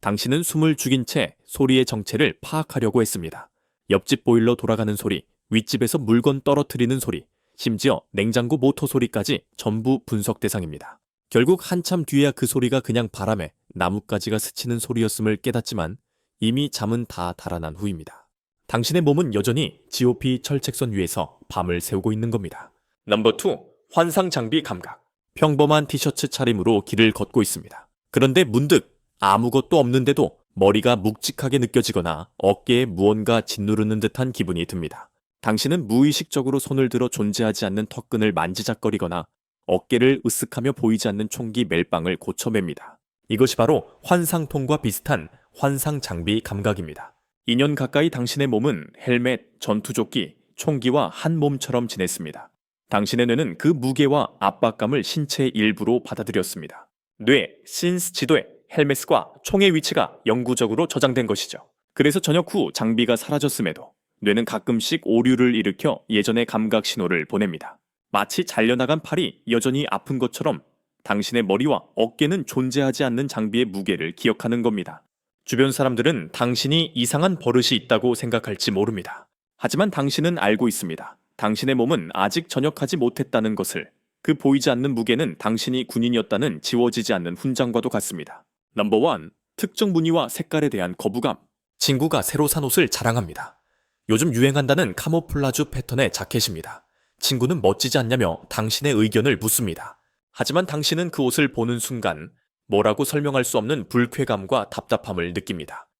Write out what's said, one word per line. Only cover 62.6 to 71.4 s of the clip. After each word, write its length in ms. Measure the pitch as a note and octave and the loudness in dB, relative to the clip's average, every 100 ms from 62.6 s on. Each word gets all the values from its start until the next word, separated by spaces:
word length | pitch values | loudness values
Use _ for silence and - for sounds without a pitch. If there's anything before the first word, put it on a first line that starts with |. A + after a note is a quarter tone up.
| - | -2
장비가 440 | - A2+ A2+ A#2 A#2 | 0 0 2 2 2
사라졌음에도 760 | - D3 C#3+ - F#2+ - - _ _ _ | 0 -2 -2 -2 -4 -4 -14 _ _ _
뇌는 240 | G2+ G#2 | 2 2
가끔씩 560 | A#2 A2 - A#2 - E3 | 0 -4 0 0 0 -4
오류를 500 | - A2+ B2 B2+ B2 | 2 2 4 4 4
일으켜 500 | A2+ G2+ - D3+ - _ | 4 0 0 -2 -4 _
예전의 360 | G#2+ G#2 A2+ A#2 | 0 2 0 0
감각 400 | A2+ A2 A2 - | -2 0 0 0
신호를 380 | - F2+ F2 | -4 0 0
보냅니다. 540 | D2+ G2+ G2+ D#2+ - - _ _ _ | 0 -2 -2 -4 -14 -20 _ _ _
마치 320 | G2+ G2+ - | -2 0 -2
잘려나간 560 | F3+ - A2+ B2 B2+ D#3 | -2 2 2 2 2 0
팔이 420 | - D3+ G#2 - - | 0 -2 -2 -6 -2
여전히 380 | A#2 C3 C3+ D3 | 0 2 -2 -2
아픈 280 | G2 - C3+ | -4 -4 -2
것처럼 440 | B2 - D#3 G2+ _ _ _ _ | -2 -2 -4 -4 _ _ _ _
당신의 400 | - G#2 G2 A#2+ | -2 -2 0 0